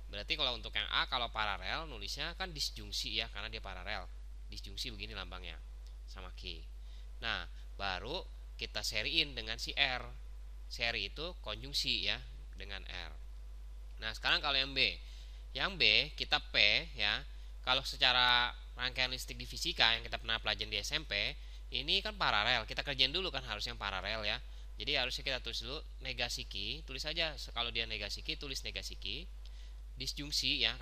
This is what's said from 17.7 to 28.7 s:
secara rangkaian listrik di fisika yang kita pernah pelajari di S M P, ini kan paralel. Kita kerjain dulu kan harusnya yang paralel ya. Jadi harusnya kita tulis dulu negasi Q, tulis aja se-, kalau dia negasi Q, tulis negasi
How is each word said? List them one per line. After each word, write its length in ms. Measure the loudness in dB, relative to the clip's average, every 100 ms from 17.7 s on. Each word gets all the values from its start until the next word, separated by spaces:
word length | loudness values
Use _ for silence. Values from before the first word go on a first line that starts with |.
| 2
secara 680 | 2 4 6 8 8 8 6 0 -8 -2
rangkaian 320 | -2 2 0
listrik 320 | 0 -4 -6
di 80 | -6
fisika 480 | -2 0 8 8 8
yang 80 |
kita 160 | 2 -2
pernah 160 | 0 0
pelajari 320 | 2 0 0
di 100 | -2
S 120 | 0
M 160 | -2 0
P, 60 | 0 0 -2 -8 -10 -6
ini 260 | -4 2 2
kan 140 | 2
paralel. 500 | 0 4 6 6 4
Kita 160 | 2 -2
kerjain 300 | 0 4 4
dulu 180 | 4 0
kan 160 | -2
harusnya 300 | -2 -4 -4
yang 80 | -2
paralel 400 | -2 0 0 0
ya. 140 | 0 -2 -4 -10 -10
Jadi 240 | -6 0 2
harusnya 240 | 2 0
kita 160 | 0 -2
tulis 240 | -2 -4
dulu 160 | -4 -6 -8 -8
negasi 480 | -6 -2 0 -2 -4
Q, 320 | -4 -4 -4
tulis 240 | -6 -6 -2
aja 240 | 0 0 -2
se-, 160 | -6
kalau 160 | -2 -2
dia 160 | 0 -2
negasi 400 | -2 -4 -4 -4
Q, 80 |
tulis 240 | -4 -4 -4
negasi 320 | -4